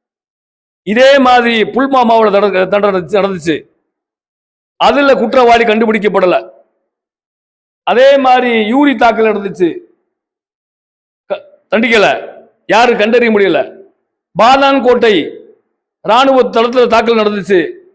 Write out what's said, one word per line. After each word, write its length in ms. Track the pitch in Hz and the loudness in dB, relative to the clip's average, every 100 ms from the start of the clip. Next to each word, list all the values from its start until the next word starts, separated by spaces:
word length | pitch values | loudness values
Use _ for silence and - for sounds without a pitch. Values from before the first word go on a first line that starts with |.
| _ _ _ _ _ _ _ _ | _ _ _ _ _ _ _ _
இதே 340 | 180 220 262 277 | -4 2 4 4
மாதிரி 460 | 254 247 233 226 | 4 2 2 -2
புல்வாமாவுல 680 | 202 214 269 269 233 226 214 | -2 -4 -2 0 0 0 0
தட-, 360 | 196 202 185 185 | -2 0 -2 -2
தண்டனை 220 | 202 202 | -2 -2
நடந்துச்சு, 360 | 185 160 196 196 | -4 -4 -4 -4
நடந்துச்சு. 400 | 185 160 143 - _ _ _ _ _ _ _ _ _ _ - | -4 -6 -6 -10 _ _ _ _ _ _ _ _ _ _ -2
அதுல 400 | 185 254 285 247 | 0 2 2 0
குற்றவாளி 480 | 226 262 240 233 | 0 0 2 2
கண்டுபிடிக்கப்படல. 880 | 233 214 226 214 202 190 185 147 - - _ _ _ _ _ _ _ _ _ _ _ _ | 0 -2 -2 -2 -2 0 0 -2 -4 -16 _ _ _ _ _ _ _ _ _ _ _ _
அதே 340 | - 214 269 277 | -2 2 4 4
மாதிரி 480 | 254 254 247 226 214 | 2 2 0 -2 -2
யூரி 300 | 262 285 233 | 0 0 2
தாக்கல் 380 | 240 220 220 | 0 0 -2
நடந்துச்சு, 440 | 220 202 170 170 - - _ _ _ _ _ _ _ _ _ _ _ _ _ - | -2 -8 -4 -4 -4 -14 _ _ _ _ _ _ _ _ _ _ _ _ _ -12
க-, 180 | 190 - _ _ 202 | -12 -12 _ _ -4
தண்டிக்கல, 540 | 233 226 175 120 - - - _ - | 0 2 0 -2 -8 -20 -20 _ -2
யாரும் 300 | 202 240 202 | 0 2 0
கண்டறிய 340 | 208 233 233 | 0 0 0
முடியல. 440 | 208 196 151 123 - - _ _ _ _ 165 | 0 0 0 -4 -12 -20 _ _ _ _ 0
பாலான் 380 | 226 277 277 277 | 2 2 2 0
கோட்டை 580 | 247 233 226 185 - - - _ _ _ _ _ | 0 2 0 0 -4 -12 -20 _ _ _ _ _
ராணுவ 420 | 170 226 269 262 | -2 0 2 2
தளத்துல 440 | 214 220 233 254 240 | 0 -2 -2 0 0
தாக்கல் 300 | 226 226 226 | 0 0 0
நடந்துச்சு, 640 | 208 208 185 185 151 - _ | -2 -4 -2 -2 -2 -10 _